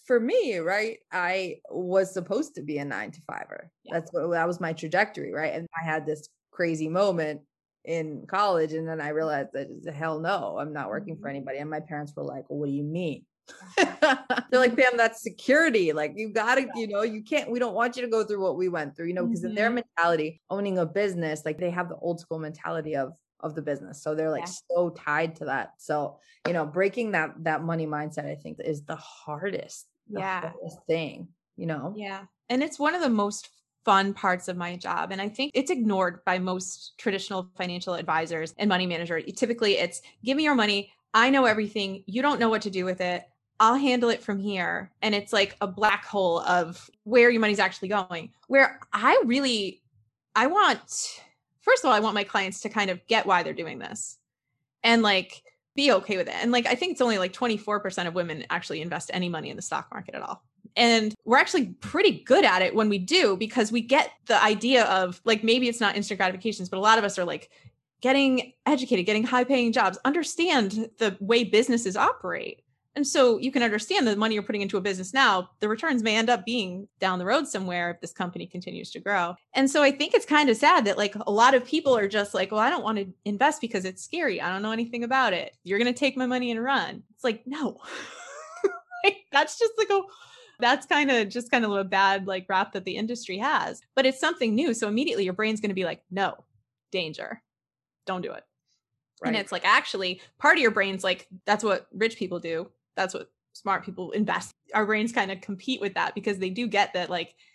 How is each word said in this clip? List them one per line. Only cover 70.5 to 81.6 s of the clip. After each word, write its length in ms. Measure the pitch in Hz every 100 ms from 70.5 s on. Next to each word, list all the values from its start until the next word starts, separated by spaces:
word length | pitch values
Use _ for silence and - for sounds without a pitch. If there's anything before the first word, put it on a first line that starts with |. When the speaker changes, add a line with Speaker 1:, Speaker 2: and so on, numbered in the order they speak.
| 285 196 214 220 -
Speaker 2:
the 200 | 220 185
way 240 | 202 240
businesses 520 | 202 208 262 233 226 190
operate. 680 | 294 523 180 170 - - _ _ _
And 140 | - 269
so 300 | 311 254 220
you 160 | 262
can 100 | 254
understand 420 | 233 214 - 381 240
the 120 | 208
money 160 | 220
you're 100 | 214
putting 180 | 202 208
into 140 | 196 202
a 60 |
business 320 | 196 185 185
now, 360 | 262 254 185 180 _
the 80 | 208
returns 340 | 220 330 254
may 140 | 220 214
end 120 | 226
up 160 | 233 208
being 440 | 240 185 185 202 _
down 200 | 190 180
the 60 | 180
road 220 | 277 285
somewhere 420 | 202 185 175 175
if 100 | 170
this 100 | 170
company 340 | - 175 175 180
continues 460 | 180 180 175 -
to 80 | 165
grow. 360 | 190 202 175 180 _
And 180 | 254 269
so 100 | 302
I 100 | 285
think 220 | 277 302
it's 120 | 466 -
kind 240 | 302 285
of 80 | 220
sad 260 | 294 349 208
that, 120 | 190
like, 180 | 202 208
a 160 | 214
lot 220 | 208 247
of 100 | 262